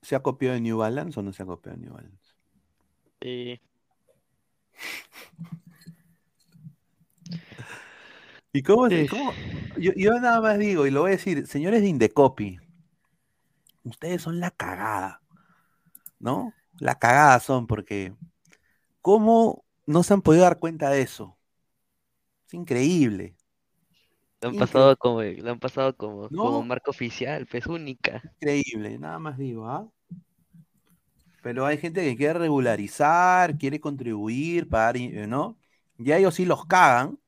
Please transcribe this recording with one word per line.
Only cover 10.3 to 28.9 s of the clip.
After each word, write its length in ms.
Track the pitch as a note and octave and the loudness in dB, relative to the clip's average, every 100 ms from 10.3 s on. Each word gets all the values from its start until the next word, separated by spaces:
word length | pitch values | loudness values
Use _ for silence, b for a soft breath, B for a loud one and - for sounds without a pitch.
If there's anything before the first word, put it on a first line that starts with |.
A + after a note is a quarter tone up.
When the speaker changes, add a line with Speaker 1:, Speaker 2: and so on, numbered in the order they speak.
| A#3 | 2
Speaker 1:
más 200 | A3 G#3 | 2 2
digo, 260 | G#3 F#3 C#3 | 2 2 2
y 60 | |
lo 100 | C3+ | 2
voy 80 | F3 | 2
a 60 | F#3+ | 0
decir, 320 | G3 D#3 - | -2 -4 -4
señores 340 | C#3+ E3 A3+ | -4 0 2
de 60 | G3+ | 2
Indecopi, 720 | D3+ A2 - C3+ - G#2 F2+ _ _ _ _ _ _ _ _ _ _ _ _ | 4 2 6 4 4 -10 -10 _ _ _ _ _ _ _ _ _ _ _ _
ustedes 380 | B2 - D#3+ F3+ | -20 -12 -8 -6
son 180 | E3+ E3+ | -6 -6
la 120 | F3 | -8
cagada, 680 | - - F#3 A2 G#2 F#2+ - _ b b b b b b b - _ | -8 -10 -6 -6 -4 -6 -12 _ b b b b b b b -20 _
¿no? 340 | A2+ C3+ B3 - _ - | -6 -4 -6 -12 _ -6
La 220 | A#2+ B2 | -4 0
cagada 400 | A#2 C3 D3 B2+ | 4 6 8 6
son, 260 | - C3+ A2+ | 4 -4 -2
porque 480 | A2 G2 G2+ F#2+ G2 - _ _ _ _ _ _ _ | -6 -6 -8 -8 -12 -20 _ _ _ _ _ _ _
¿cómo 640 | - G#3 G#3+ A3+ A3+ - _ _ - | 2 4 6 4 4 0 _ _ 0
no 160 | D3+ | 2
se 100 | F3 | 4
han 80 | G3+ | 2
podido 220 | F3 D#3+ | 6 8
dar 160 | F3+ E3+ | 8 6
cuenta 320 | E3 E3 D3 | -4 -4 -2
de 100 | C#3 | 0
eso? 340 | B2+ - F#2 _ _ _ _ _ _ _ _ _ _ _ _ | -2 -6 -18 _ _ _ _ _ _ _ _ _ _ _ _
Es 80 | |
increíble. 840 | E3+ E3+ B2 C#3 F3+ C3 G2 F#2 _ _ _ _ _ _ _ _ _ _ _ | -14 -4 0 2 4 2 0 -10 _ _ _ _ _ _ _ _ _ _ _
Speaker 2:
Lo 80 | A#2 | -8
han 60 | G3+ | -2
Speaker 1:
Incre- 40 | |
Speaker 2:
pasado 380 | B2 C3+ C3+ C3 | 0 6 6 6
como, 260 | B2 A#2 | 2 -2
lo 280 | G#2 F2+ A2+ | -4 -6 -10
han 80 | A#2+ | -8
pasado 360 | C3 - C3+ C3 | -8 -4 -4 -4
como, 320 | G#2 G#2 G#2 | -12 -12 -12
Speaker 1:
¿No? 140 | D#3 | -6
Speaker 2:
como 200 | A3+ C#4 | -4 -2
marca 280 | - B2 - | -4 -6 -6
oficial, 560 | C3+ A#2+ - B2 D3+ - | -8 -8 -8 -8 -8 -8
pues, 160 | D#3+ D#3 | -10 -8
única. 560 | E3+ D3+ C3 - - D#3+ _ | -10 -10 -8 -8 -8 -18 _
Speaker 1:
Increíble, 600 | D3+ C#3+ C3 A#2 G#2+ | -4 -4 -4 -8 -10